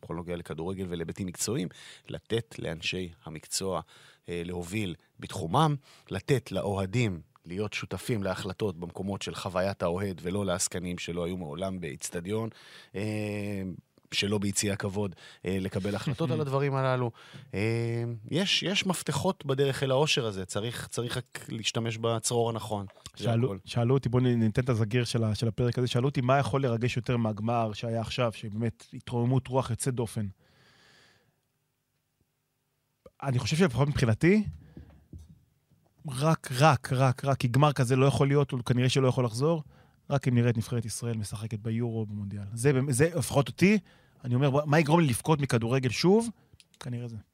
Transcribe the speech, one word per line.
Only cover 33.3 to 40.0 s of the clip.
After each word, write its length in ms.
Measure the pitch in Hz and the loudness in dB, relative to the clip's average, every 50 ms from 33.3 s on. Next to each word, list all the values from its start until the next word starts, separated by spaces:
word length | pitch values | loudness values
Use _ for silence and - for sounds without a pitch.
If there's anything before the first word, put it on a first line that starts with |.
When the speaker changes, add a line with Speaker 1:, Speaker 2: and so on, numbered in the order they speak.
| 127 123 | -2 0
Speaker 2:
חושב 180 | - - 165 | 0 0 2
שלפחות 320 | 156 196 170 120 120 143 147 | 4 4 4 4 2 2 2
מבחינתי, 560 | 143 - - 113 107 - - 165 196 220 202 - - - - - - - - - - - _ _ - - - _ - _ _ _ _ _ _ _ _ _ _ _ _ _ _ 156 127 127 | 2 2 4 2 2 4 6 6 6 6 4 0 -6 -12 -16 -18 -20 -20 -20 -20 -20 -20 _ _ -20 -20 -20 _ -20 _ _ _ _ _ _ _ _ _ _ _ _ _ _ -8 -4 0
רק, 300 | 143 160 160 - - - 135 123 | 2 2 2 2 0 -6 0 6
רק, 340 | 143 160 139 123 - - 135 | 6 6 6 6 2 -2 0
רק, 320 | 127 135 131 123 - - | 2 4 2 2 2 0
רק, 120 | 139 135 - | 0 0 2
כי 100 | - 127 | 0 2
גמר 240 | 113 135 151 151 139 | 4 6 6 6 4
כזה 240 | - 135 117 135 | 2 2 2 4
לא 100 | 131 131 | 6 6
יכול 220 | 139 135 - 147 139 | 4 6 4 4 4
להיות, 220 | 139 147 143 - | 4 4 2 2
הוא 100 | - 127 | -2 -6
כנראה 280 | 117 - 123 123 123 131 | -2 0 2 2 4 4
שלא 200 | - 143 135 127 | 4 4 4 4
יכול 160 | 120 - 123 | 4 2 0
לחזור, 380 | 120 104 117 135 156 170 160 151 - - - - _ _ _ | 0 0 0 2 2 2 0 -2 -10 -18 -20 -20 _ _ _